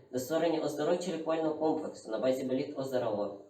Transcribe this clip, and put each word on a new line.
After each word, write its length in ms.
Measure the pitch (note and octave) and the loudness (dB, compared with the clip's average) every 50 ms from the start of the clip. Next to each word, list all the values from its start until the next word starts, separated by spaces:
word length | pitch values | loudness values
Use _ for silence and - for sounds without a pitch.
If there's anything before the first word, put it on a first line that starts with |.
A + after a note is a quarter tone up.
| - - | -10 -6
до 80 | B2 B2+ | -4 -4
створення 420 | - - D#3+ D#3+ E3+ E3 D#3+ D#3 | -2 0 0 2 2 2 2 2
оздоровчо-лікувального 960 | D3 C#3+ D3 C#3+ D3+ E3 F3+ F3 - F#3 E3 D#3+ - D#3+ D#3+ D#3+ D#3+ D#3 D3+ D#3 | 0 0 0 0 2 2 2 2 0 -2 -4 -2 0 0 0 2 2 0 0 2
комплексу 520 | D#3 D#3 C#3+ - - - - - - A2 | 2 2 2 2 -2 -6 -8 -10 -8 -6
на 80 | A2 G2+ | -2 0
базі 240 | B2 C3 C3 C3+ C3+ | 2 2 2 2 0
боліт 360 | B2 C3 C3+ C#3+ D3 - C3+ | 0 0 0 -2 -2 -4 -6
озера 300 | C3 B2 B2+ B2 A#2 A2+ | -4 -2 0 0 0 0
Лор, 300 | G#2 G#2 G2+ G2 - - - | 0 0 -2 -2 -6 -8 -14